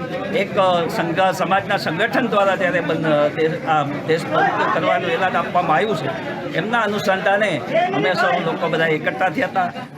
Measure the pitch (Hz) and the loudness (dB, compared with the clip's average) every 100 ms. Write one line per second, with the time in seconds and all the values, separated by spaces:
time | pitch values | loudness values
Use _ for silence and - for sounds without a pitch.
0 | 175 - 190 - 196 202 185 175 160 165 | -8 -6 -4 -2 -2 2 2 2 0 -2
1 | 165 165 190 175 170 190 196 196 180 160 | -2 2 2 2 0 0 0 -2 -2 0
2 | 220 - 240 208 196 175 180 175 165 151 | 0 0 0 2 2 2 0 0 0 0
3 | 160 147 147 160 160 165 - 156 143 - | 2 2 2 2 0 0 0 2 0 -2
4 | - 160 - 160 147 - - - 180 180 | -2 0 0 2 2 2 0 0 0 0
5 | 175 165 185 180 170 175 170 156 220 185 | 0 0 0 0 0 0 2 2 2 -2
6 | 139 - 147 - - 156 202 240 208 208 | -4 -6 -8 -8 -6 -4 -2 0 0 0
7 | 202 190 196 202 208 143 - 320 359 - | 0 2 2 2 2 -2 -2 0 0 0
8 | 185 175 180 175 165 160 170 160 165 151 | 0 2 2 0 -2 -2 -2 0 0 0
9 | 185 - 190 160 185 190 175 - - | -2 -2 -2 0 -2 0 -2 -4 -12